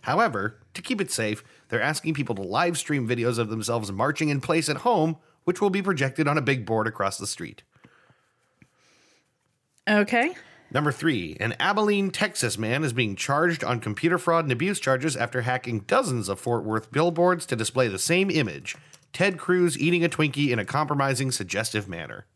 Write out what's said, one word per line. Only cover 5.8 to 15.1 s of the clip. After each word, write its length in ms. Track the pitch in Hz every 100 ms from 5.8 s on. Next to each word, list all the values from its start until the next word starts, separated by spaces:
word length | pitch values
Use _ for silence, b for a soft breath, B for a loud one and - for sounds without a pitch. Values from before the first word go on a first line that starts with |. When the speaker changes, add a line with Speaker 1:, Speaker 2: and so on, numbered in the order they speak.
Speaker 1:
projected 440 | 196 160 135 - 147
on 120 | 151
a 40 |
big 220 | 135 135
board 220 | 104 110 110
across 320 | - 98 -
the 80 | -
street. 360 | - 85 - _ b b b b b b b b b b b b b b b b b _ _ _ _ -
Speaker 2:
Okay. 460 | 208 208 240 285 359 B B B
Speaker 1:
Number 220 | - 147
three, 440 | - 160 123 85 71
an 140 | 113 -
Abilene, 520 | 175 202 208 202 196
Texas 460 | - 214 - 117 101
man 280 | 110 131
is 80 | 156
being 240 | 117 110 95
charged 480 | - 143 170 160
on 160 | - 120
computer 380 | - 104 165 170
fraud 260 | - 165
and 80 | 151
abuse 260 | 120 180 202
charges 380 | - 131 151